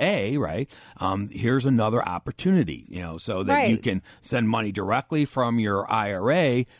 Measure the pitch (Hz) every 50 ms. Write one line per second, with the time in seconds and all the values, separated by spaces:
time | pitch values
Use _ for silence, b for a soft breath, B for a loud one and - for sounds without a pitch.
0 | 131 185 - 143 98 107 135 147 110 78 80 104 139 B B B B B B B
1 | 95 95 95 101 104 101 - - 101 117 131 135 127 139 131 117 107 107 110 120
2 | - - 90 87 - - - - - 185 190 180 117 80 69 57 - - - 90
3 | 90 82 82 82 - - 101 92 98 - 277 294 262 214 113 107 - 127 95 92
4 | B B B B - - - 123 117 107 113 113 110 104 98 101 95 95 110 131
5 | - - 165 151 147 - - 131 123 117 117 117 110 104 101 98 95 - 110 110
6 | 104 101 101 92 98 123 151 185 165 139 123 123 123 b b b